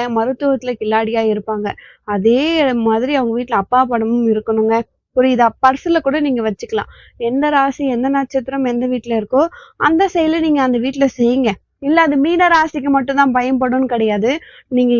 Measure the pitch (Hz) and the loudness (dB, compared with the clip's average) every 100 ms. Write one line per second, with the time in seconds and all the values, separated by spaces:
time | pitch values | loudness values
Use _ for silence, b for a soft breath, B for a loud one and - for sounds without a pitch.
0 | 240 226 233 254 285 262 247 247 214 220 | -2 -2 -2 -2 0 -2 -4 -6 -2 0
1 | 226 226 220 214 - 214 208 - B B | 0 -2 0 -2 -4 -6 -6 -8 B B
2 | - 208 214 247 311 330 277 240 226 226 | -6 0 2 2 2 0 0 0 0 0
3 | 254 285 233 233 247 214 196 254 254 233 | 0 -2 -2 -4 -2 -4 0 0 2 0
4 | 220 240 226 220 220 220 220 226 - _ | 0 0 0 0 0 0 0 0 -4 _
5 | _ 254 262 240 233 - 262 269 339 330 | _ 0 2 4 2 2 0 0 0 0
6 | 269 302 294 247 220 202 226 214 - b | 0 0 0 -2 -2 -4 -6 -6 -6 b
7 | b b 233 262 294 294 277 262 277 240 | b b -4 0 0 2 0 -2 -4 -2
8 | 262 277 262 269 247 269 254 240 254 254 | 0 -2 -2 -4 -4 -4 -2 -2 -2 -4
9 | 240 226 208 254 330 B B B 294 320 | -4 -4 -2 0 0 B B B 0 2
10 | 392 349 311 320 320 285 254 240 254 269 | 0 0 0 0 0 0 0 0 -2 0
11 | 269 - 240 254 240 196 _ _ 277 330 | -2 2 0 2 0 -2 _ _ 0 2
12 | 320 277 302 349 349 330 320 302 277 277 | 2 2 2 2 2 2 0 -2 0 0
13 | 262 269 277 247 254 262 254 254 254 240 | 0 0 2 0 0 0 0 0 -2 0
14 | 220 208 220 311 B B B 247 247 240 | 0 0 -2 -4 B B B 0 2 2